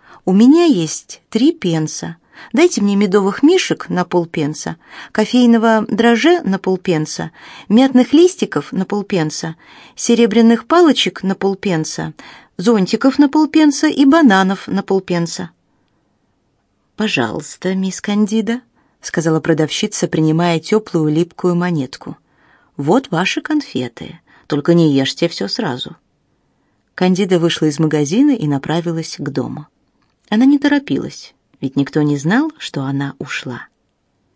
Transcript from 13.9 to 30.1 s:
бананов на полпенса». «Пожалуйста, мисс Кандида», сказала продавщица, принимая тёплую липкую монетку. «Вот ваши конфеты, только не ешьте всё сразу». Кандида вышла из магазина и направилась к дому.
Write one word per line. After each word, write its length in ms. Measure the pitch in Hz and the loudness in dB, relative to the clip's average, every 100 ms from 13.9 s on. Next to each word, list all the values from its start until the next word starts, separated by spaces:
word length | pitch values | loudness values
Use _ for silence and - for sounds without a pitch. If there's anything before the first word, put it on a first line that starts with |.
| - 277 | 2 4
бананов 600 | 330 285 190 190 190 - | 6 6 4 2 -2 -4
на 160 | 190 | -6
полпенса». 680 | - 190 190 175 170 - 170 _ _ _ _ _ _ _ _ _ _ _ _ _ _ - | -2 -2 -2 -4 -4 -8 -14 _ _ _ _ _ _ _ _ _ _ _ _ _ _ -6
«Пожалуйста, 760 | 214 143 113 - 147 - 185 | -4 -2 -4 -6 -10 -8 -6
мисс 260 | 190 190 - | -4 -4 -6
Кандида», 640 | - 208 208 220 208 240 _ _ _ _ | -4 -2 0 -2 -2 -6 _ _ _ _
сказала 380 | - - 160 160 | -10 -4 -2 0
продавщица, 680 | 156 156 156 - 208 - 165 | 0 0 -2 -4 -6 -4 -4
принимая 500 | - 156 160 175 165 | 0 0 0 0 -2
тёплую 540 | - 214 214 170 151 | -2 -4 -2 -4 0
липкую 420 | 151 170 - 180 | -2 -2 -4 -2
монетку. 640 | 175 180 160 127 - - - _ _ _ _ _ - | -2 -2 -4 -6 -10 -16 -18 _ _ _ _ _ -6
«Вот 320 | 143 233 - | 0 0 0
ваши 300 | 165 196 - | -4 -2 -4
конфеты, 800 | - 302 - - 247 - - 165 _ _ - | -4 -4 -4 -6 -8 -10 -18 -18 _ _ -6
только 260 | 143 143 | -4 2
не 220 | 170 160 | 4 4
ешьте 320 | 135 131 - 170 | 2 0 -2 -4
всё 220 | - 196 | -4 -8
сразу». 480 | - 196 123 - - _ _ _ _ _ _ _ _ _ | -6 -6 -6 -10 -18 _ _ _ _ _ _ _ _ _
Кандида 460 | - 185 180 202 180 | -2 0 2 2 2
вышла 260 | 165 - 156 | 0 0 -2
из 140 | 147 | 0
магазина 500 | 156 151 143 202 294 | 0 0 0 2 2
и 160 | 262 147 | 2 -2
направилась 720 | 139 - 165 170 165 156 - | -4 -2 -4 -4 -6 -8 -10
к 100 | 139 | -8
дому. 360 | 135 117 135 147 _ _ _ _ | -6 -6 -8 -16 _ _ _ _